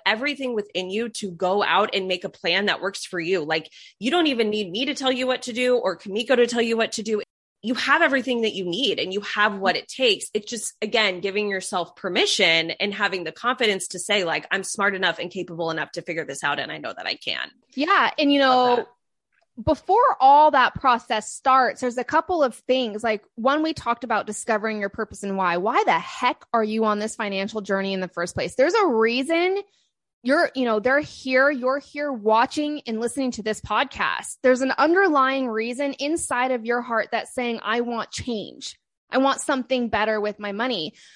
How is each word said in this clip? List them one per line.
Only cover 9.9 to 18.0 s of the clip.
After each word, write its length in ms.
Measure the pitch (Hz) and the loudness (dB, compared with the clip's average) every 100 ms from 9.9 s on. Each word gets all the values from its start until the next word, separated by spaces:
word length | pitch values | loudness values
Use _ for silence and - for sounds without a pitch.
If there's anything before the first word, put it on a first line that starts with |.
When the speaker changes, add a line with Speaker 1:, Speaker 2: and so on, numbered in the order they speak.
| - 254 196 - | -2 0 0 -2
Speaker 1:
It's 160 | 208 202 | -6 -6
just, 240 | 233 - - | -8 -10 -8
again, 380 | 220 220 208 180 | -2 0 0 0
giving 280 | 196 196 208 | -4 -2 -2
yourself 480 | 190 185 190 170 - | -4 -4 -4 -6 -6
permission 760 | 185 185 403 - 180 165 165 | -4 0 0 4 4 4 0
and 200 | - 208 | -4 -4
having 320 | 202 202 185 | -2 -2 -2
the 80 | 160 | -6
confidence 560 | - 240 247 226 190 - | -4 -4 0 0 0 -4
to 100 | 185 | -10
say, 260 | - 208 | -2 0
like, 220 | 175 151 - | 0 -2 -2
"I'm 120 | 190 | -4
smart 300 | 185 - 202 | -4 0 0
enough 240 | 190 185 165 | 2 0 -2
and 120 | 175 | -6
capable 400 | 190 175 165 165 | -8 -8 -4 -4
enough 200 | 160 151 | -4 -6
to 100 | - | -8
figure 240 | 165 165 143 | -8 -8 -8
this 180 | 135 | -4
out. 140 | 147 143 | -2 -2
And 120 | 139 | -4
I 60 | 151 | -8
know 160 | 127 | -10
that 120 | - - | -8 -8
I 80 | |
can." 360 | - - 67 67 _ _ | -6 -6 -8 -8 _ _
Speaker 2:
Yeah. 360 | - 302 392 | -4 2 4